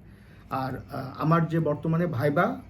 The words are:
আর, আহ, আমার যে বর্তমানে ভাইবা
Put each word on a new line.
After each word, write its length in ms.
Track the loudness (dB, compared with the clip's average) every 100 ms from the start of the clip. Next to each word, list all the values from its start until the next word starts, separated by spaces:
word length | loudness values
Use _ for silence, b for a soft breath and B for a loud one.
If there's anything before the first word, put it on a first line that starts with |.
| B B B B B
আর, 260 | -6 -4 -6
আহ, 380 | -8 -10 -8 -2
আমার 300 | 2 4 4
যে 120 | 0
বর্তমানে 480 | 0 0 0 0 0
ভাইবা 540 | 2 2 2 2 0 -10